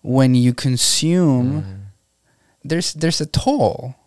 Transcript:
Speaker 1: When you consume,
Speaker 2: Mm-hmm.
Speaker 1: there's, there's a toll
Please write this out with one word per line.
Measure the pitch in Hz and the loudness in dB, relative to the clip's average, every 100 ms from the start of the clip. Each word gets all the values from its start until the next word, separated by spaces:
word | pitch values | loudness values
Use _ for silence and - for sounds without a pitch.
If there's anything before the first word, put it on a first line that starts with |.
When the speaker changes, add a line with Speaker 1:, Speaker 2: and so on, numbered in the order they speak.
Speaker 1:
When | - 131 131 | 0 2 4
you | 127 123 | 4 2
consume, | 123 135 123 - - 160 180 165 127 123 151 | 0 -2 0 0 0 0 2 2 2 0 -4
Speaker 2:
Mm-hmm. | 98 95 101 _ _ _ _ _ _ _ | -8 -12 -18 _ _ _ _ _ _ _
Speaker 1:
there's, | 139 165 - | -6 -4 -4
there's | 151 160 - | -2 -2 -2
a | 147 | -2
toll | - - 285 110 - 127 - | -2 0 2 0 0 -10 -14